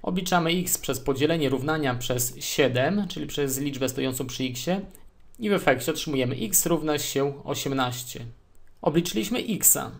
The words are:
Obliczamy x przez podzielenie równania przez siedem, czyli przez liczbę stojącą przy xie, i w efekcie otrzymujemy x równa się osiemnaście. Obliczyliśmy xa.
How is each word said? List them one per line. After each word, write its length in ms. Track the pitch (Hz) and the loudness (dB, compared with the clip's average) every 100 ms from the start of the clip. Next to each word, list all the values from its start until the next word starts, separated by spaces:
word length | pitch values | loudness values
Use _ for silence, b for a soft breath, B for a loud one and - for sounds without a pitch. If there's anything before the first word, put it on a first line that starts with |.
Obliczamy 480 | - 180 180 180 160 | -2 -2 2 2 4
x 280 | 175 - - | 2 0 -2
przez 220 | - 123 | 0 -2
podzielenie 480 | - 131 147 165 139 | 0 2 2 4 2
równania 460 | 131 143 160 143 | 2 0 0 0
przez 500 | 120 - 123 - - | 0 0 0 -2 -4
siedem, 640 | - - 135 120 135 202 190 | -6 4 4 4 2 2 -2
czyli 180 | 156 151 | -4 -6
przez 320 | - 143 135 | -2 -2 0
liczbę 300 | 143 135 131 | -2 -2 -2
stojącą 380 | 127 131 127 131 | 0 -2 -2 -4
przy 180 | - | -2
xie, 360 | 131 120 - 185 196 B B - - - | -4 -4 -2 -2 -2 B B -20 -20 -6
i 120 | 214 | 0
w 20 | |
efekcie 400 | 196 - 127 143 | 2 4 2 2
otrzymujemy 440 | 156 - 135 123 107 | -2 -2 0 0 0
x 300 | - - 170 | 0 2 4
równa 320 | 165 156 147 | 2 2 -2
się 460 | 147 143 139 139 | 0 0 0 -2
osiemnaście. 840 | - 143 - 135 123 120 - - 117 - - - - - | -6 -4 -2 0 -2 -4 -10 -10 -12 -16 -20 -20 -20 -4
Obliczyliśmy 560 | - 156 170 214 214 247 | 0 2 0 -2 -2 -2
xa. 520 | - 208 - - 127 120 | -2 2 4 4 0 -10